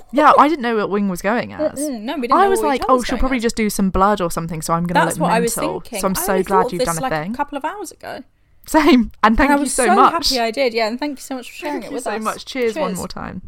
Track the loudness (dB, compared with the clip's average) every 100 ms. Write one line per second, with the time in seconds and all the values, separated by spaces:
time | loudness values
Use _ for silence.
0 | -4 4 6 6 6 2 -2 -2 0 0
1 | -2 -2 -2 -2 -4 -4 -4 -2 -4 -4
2 | -6 -4 2 4 4 2 0 0 2 2
3 | 2 -2 0 0 0 0 -2 0 0 2
4 | 2 2 -2 -4 -6 -6 -2 -2 0 0
5 | 0 0 0 0 0 -2 -4 -6 -10 -4
6 | -2 -2 0 0 2 0 0 -2 -2 -2
7 | -4 -4 -4 -6 -6 -6 -8 -8 -14 -14
8 | -14 -14 -16 _ _ _ 0 4 6 6
9 | 4 2 2 4 4 2 0 2 4 6
10 | 6 4 -2 0 -2 0 0 0 -2 -4
11 | -6 -8 -10 -12 -12 -10 -8 -8 -8 -8
12 | -6 -4 -4 -6 -8 -4 -2 -2 -4 -4
13 | -8 -10 -12 -12